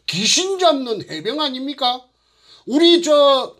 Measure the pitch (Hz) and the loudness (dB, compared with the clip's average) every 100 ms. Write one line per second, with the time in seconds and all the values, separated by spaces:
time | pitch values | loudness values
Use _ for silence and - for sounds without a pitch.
0 | - 170 220 - 370 381 349 277 247 202 | -10 -4 -2 -2 -2 0 0 0 -4 -8
1 | - 156 196 294 294 254 269 277 247 254 | -8 -10 -8 -6 -6 -6 -10 -4 -4 -4
2 | _ _ _ _ _ - - 285 339 339 | _ _ _ _ _ -18 -4 2 4 4
3 | 311 294 277 262 240 | 4 4 4 2 -2